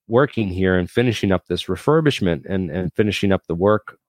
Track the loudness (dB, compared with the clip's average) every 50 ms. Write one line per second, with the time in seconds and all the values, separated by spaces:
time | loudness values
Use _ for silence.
0 | _ -2 0 2 2 0 0 -4 -4 -4 -2 0 2 2 2 2 0 -2 -2 0
1 | 0 0 0 0 0 0 0 0 0 _ -6 -6 -4 -6 -6 -2 0 2 2 2
2 | 2 2 0 0 0 -2 -2 -2 -4 -6 -4 -4 -4 -4 -4 -4 -6 -4 -2 0
3 | 0 0 0 0 0 0 0 0 0 -4 -2 0 2 2 2 2 -2 -8 -18 _
4 | _